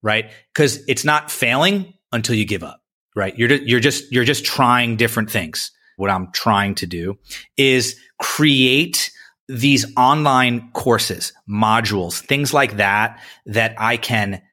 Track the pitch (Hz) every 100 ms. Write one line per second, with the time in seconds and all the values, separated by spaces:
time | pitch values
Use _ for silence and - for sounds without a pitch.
0 | 107 110 110 - _ - 147 - - 131
1 | 151 151 - - 123 127 175 202 180 _
2 | _ 120 113 113 104 98 85 - _ _
3 | _ - 98 104 120 139 131 123 127 -
4 | - 123 123 143 - - 127 123 120 113
5 | 117 117 110 107 80 - - _ _ -
6 | 98 92 90 - - 101 101 98 87 87
7 | 87 101 _ - - - 135 131 120 -
8 | _ _ - - 151 135 127 135 175 -
9 | - - - _ - 127 139 135 110 -
10 | 127 151 147 131 127 120 - - - 113
11 | - 90 - _ - 104 110 110 110 101
12 | 87 - - 139 143 147 131 104 101 104
13 | 113 - - - - 107 113 113 110 120
14 | - 117 101 95 _